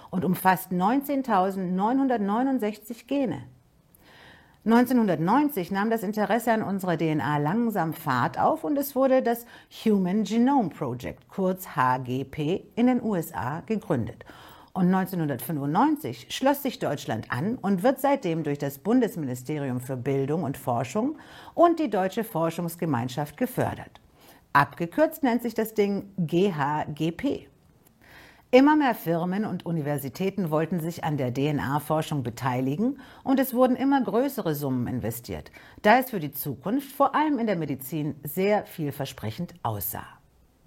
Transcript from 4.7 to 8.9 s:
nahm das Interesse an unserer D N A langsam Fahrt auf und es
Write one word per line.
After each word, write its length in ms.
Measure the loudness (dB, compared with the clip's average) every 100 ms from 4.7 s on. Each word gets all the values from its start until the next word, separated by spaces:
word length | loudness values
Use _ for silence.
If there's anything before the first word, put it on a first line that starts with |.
| 4 6 4 4 2 2 4 2 0 -4
nahm 180 | -2 0
das 140 | 0
Interesse 480 | -2 -2 0 2 2
an 120 | 0
unserer 340 | 0 -2 -2 0
D 120 | 0
N 120 | 0
A 160 | 0 0
langsam 560 | 0 0 0 0 -2
Fahrt 440 | -2 -2 0 0 2
auf 280 | 0 0 -2
und 120 | -2
es 160 | -2